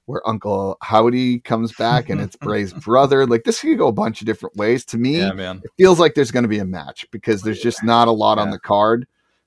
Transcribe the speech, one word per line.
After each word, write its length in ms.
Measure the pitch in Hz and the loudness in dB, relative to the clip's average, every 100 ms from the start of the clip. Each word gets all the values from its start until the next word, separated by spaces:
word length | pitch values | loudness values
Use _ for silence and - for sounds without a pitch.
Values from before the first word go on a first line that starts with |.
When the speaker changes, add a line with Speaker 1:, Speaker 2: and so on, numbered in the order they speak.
| - | -12
Speaker 1:
where 220 | - - | -8 -6
Uncle 500 | 107 104 98 98 - | -6 -4 -4 -4 -8
Howdy 580 | - 110 120 127 127 120 | 0 4 4 2 0 -2
comes 320 | - 113 113 | -2 -4 -4
back 360 | - 117 123 120 | -4 0 0 -2
and 100 | 98 | -6
it's 160 | 101 - | -6 -8
Speaker 2:
<laughs> 60 | |
Speaker 1:
Bray's 320 | 98 104 95 | -6 -4 -4
brother. 520 | 90 107 127 139 135 127 | -8 2 4 4 4 4
Like, 180 | 117 240 | 2 0
this 160 | - | -2
could 160 | 302 254 | -2 2
go 100 | 131 | 2
a 60 | |
bunch 280 | 110 214 - | 0 -4 -4
of 60 | 110 | -6
different 300 | 104 - 98 | -6 -8 -4
ways. 260 | 107 123 - | 0 0 -2
To 120 | 117 | -4
me, 220 | 127 160 | -2 0
Speaker 2:
Yeah, 120 | 98 | -2
man. 300 | 92 92 92 | -4 -10 -12
Speaker 1:
it 80 | - - | -10 4
feels 220 | 185 175 | 6 6
like 140 | 160 | 4
there's 180 | 151 135 | 2 0
gonna 180 | 127 117 | 0 0
be 100 | 104 | -2
a 60 | 92 | -4
match 400 | 90 69 - - | -8 -12 -18 -18
because 300 | 107 117 101 | -8 -4 -2
there's 200 | 110 - | -4 -4
just 220 | 117 - 113 | -4 -2 2
not 240 | 117 117 | 4 4
a 20 | |
lot 260 | 107 107 107 | 2 2 2
on 100 | 101 | -2
Speaker 2:
Yeah. 40 | |
Speaker 1:
the 80 | 98 | -6
card. 480 | - 101 107 120 - _ _ _ | -2 2 2 0 -4 _ _ _